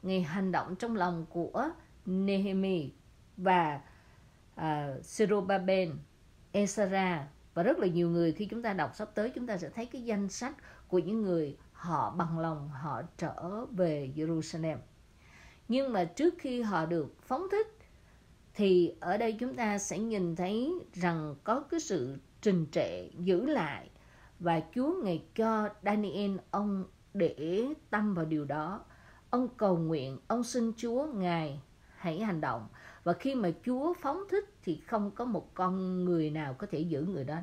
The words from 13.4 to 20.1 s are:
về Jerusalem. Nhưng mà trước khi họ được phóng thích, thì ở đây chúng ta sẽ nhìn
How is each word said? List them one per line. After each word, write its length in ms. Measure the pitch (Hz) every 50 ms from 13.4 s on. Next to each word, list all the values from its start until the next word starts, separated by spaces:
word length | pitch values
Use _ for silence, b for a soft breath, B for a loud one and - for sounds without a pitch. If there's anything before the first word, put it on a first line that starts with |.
| - 175 196 214 247
về 460 | - 262 180 185 165 151 147 143 131 135
Jerusalem. 600 | 151 156 160 165 160 156 - - 165 160 160 151 123 - - - - - - B B B B B B B B B B B -
Nhưng 260 | 233 262 269 269 233
mà 100 | 190 175
trước 300 | 165 - - 285 349 339 -
khi 220 | - 277 247 247
họ 240 | 233 214 196 165 160
được 300 | 165 170 165 147 127 - -
phóng 260 | - - 254 285 370 381
thích, 260 | 392 415 440 427 - - - b b b b b b b b b b - - - -
thì 420 | - 208 196 185 180 175 160 - -
ở 180 | - 175 185 208
đây 200 | 233 226 226 214
chúng 160 | 247 254 262
ta 220 | 254 240 214 208 -
sẽ 220 | 196 - 180 165
nhìn 360 | 214 226